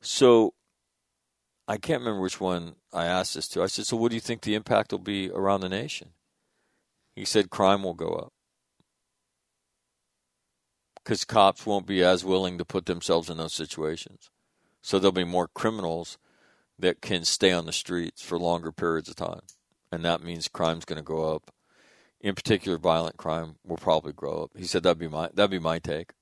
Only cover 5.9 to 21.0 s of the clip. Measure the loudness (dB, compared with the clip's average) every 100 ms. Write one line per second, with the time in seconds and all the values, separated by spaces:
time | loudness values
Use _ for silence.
5.9 | -10 -14 _ _ _ _ _ _ _ _
6.9 | _ _ -12 0 2 2 4 4 4 0
7.9 | -6 -4 -6 -8 _ _ _ _ _ _
8.9 | _ _ _ _ _ _ _ _ _ _
9.9 | _ _ _ _ _ _ _ _ _ _
10.9 | -20 -4 -4 0 6 6 4 -2 -4 0
11.9 | 4 4 4 2 0 0 -6 -6 -6 -4
12.9 | -6 0 0 0 -8 -6 -6 -8 -6 -6
13.9 | -6 -12 -20 _ _ _ _ _ _ -2
14.9 | 4 4 4 0 -2 -2 -2 -2 -2 -4
15.9 | -6 -8 -16 _ _ _ _ _ _ 0
16.9 | 0 -2 -2 0 4 4 4 0 -6 -4
17.9 | -4 -4 -8 -6 -2 0 0 -2 -4 -2
18.9 | -2 -4 -8 -8 -8 -16 -20 _ _ _
19.9 | -4 0 0 -2 -8 -8 -2 0 0 -6
20.9 | -10